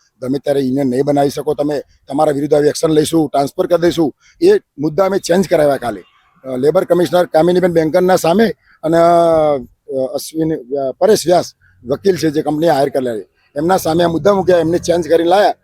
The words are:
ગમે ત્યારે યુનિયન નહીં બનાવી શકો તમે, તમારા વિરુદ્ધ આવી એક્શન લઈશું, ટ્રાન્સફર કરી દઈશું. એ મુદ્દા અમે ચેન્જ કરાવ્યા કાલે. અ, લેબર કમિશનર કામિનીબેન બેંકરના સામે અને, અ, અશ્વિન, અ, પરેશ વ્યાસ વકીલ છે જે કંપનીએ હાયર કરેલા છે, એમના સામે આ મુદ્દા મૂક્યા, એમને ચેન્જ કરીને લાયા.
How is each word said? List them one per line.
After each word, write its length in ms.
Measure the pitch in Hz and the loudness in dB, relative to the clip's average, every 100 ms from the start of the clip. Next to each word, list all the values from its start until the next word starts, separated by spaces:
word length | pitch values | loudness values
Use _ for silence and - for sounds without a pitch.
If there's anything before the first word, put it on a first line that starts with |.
| _ _ | _ _
ગમે 180 | 127 139 | -6 -6
ત્યારે 200 | - 139 | -2 -2
યુનિયન 300 | 131 131 139 | 0 -2 -2
નહીં 160 | 123 139 | -2 0
બનાવી 240 | 143 143 | 0 0
શકો 240 | 147 143 | -2 -6
તમે, 260 | 147 147 147 | -4 -4 -4
તમારા 520 | - _ _ 135 156 | -8 _ _ -2 -2
વિરુદ્ધ 220 | 139 147 | -2 0
આવી 140 | 147 147 | 2 2
એક્શન 220 | - 160 | 0 0
લઈશું, 400 | 156 147 160 147 | 2 2 0 0
ટ્રાન્સફર 380 | 139 139 - - | 0 -2 -4 -2
કરી 140 | 170 | 0
દઈશું. 320 | 170 160 151 - _ _ | 0 0 -2 -4 _ _
એ 100 | 180 | 2
મુદ્દા 520 | 208 - - 160 151 190 | 2 0 -6 -4 -2 0
અમે 140 | 190 | -2
ચેન્જ 300 | - 175 185 | 0 0 2
કરાવ્યા 280 | 165 147 135 | 2 2 0
કાલે. 260 | 120 101 - _ _ _ | -4 -8 -14 _ _ _
અ, 120 | 131 127 | -10 -2
લેબર 280 | 143 170 | 0 0
કમિશનર 420 | 180 175 170 180 175 | 0 0 2 0 0
કામિનીબેન 460 | 156 170 180 180 | 2 2 2 2
બેંકરના 440 | 165 156 170 185 185 | 0 0 0 2 2
સામે 380 | 160 190 226 - _ _ | 2 2 0 -2 _ _
અને, 140 | 156 165 | -2 2
અ, 1080 | 170 170 170 160 151 143 120 _ - 135 131 | 4 4 4 2 2 -2 -6 _ -10 -6 -2
અશ્વિન, 420 | 139 - 160 160 156 | -2 -2 -4 -4 -4
અ, 360 | 117 139 135 | -6 -6 -6
પરેશ 320 | 127 190 202 147 | 0 2 2 2
વ્યાસ 280 | 175 127 - _ _ 117 | 0 -2 -12 _ _ -8
વકીલ 320 | 131 196 175 | -4 -2 0
છે 120 | 160 | -2
જે 120 | 147 | -2
કંપનીએ 280 | 147 151 165 | -4 -2 0
હાયર 200 | 139 139 | 0 0
કરેલા 280 | 139 127 110 | -2 -4 -8
છે, 100 | 90 _ _ 143 | -12 _ _ -6
એમના 220 | 165 185 | -2 0
સામે 260 | 165 160 | 0 0
આ 40 | 170 | 0
મુદ્દા 260 | 165 190 | 0 0
મૂક્યા, 240 | 196 180 180 | 0 2 0
એમને 200 | 165 170 | 2 -2
ચેન્જ 320 | 170 170 151 | -2 -2 0
કરીને 200 | 165 170 | 0 2
લાયા. 240 | 190 185 - | 2 2 -2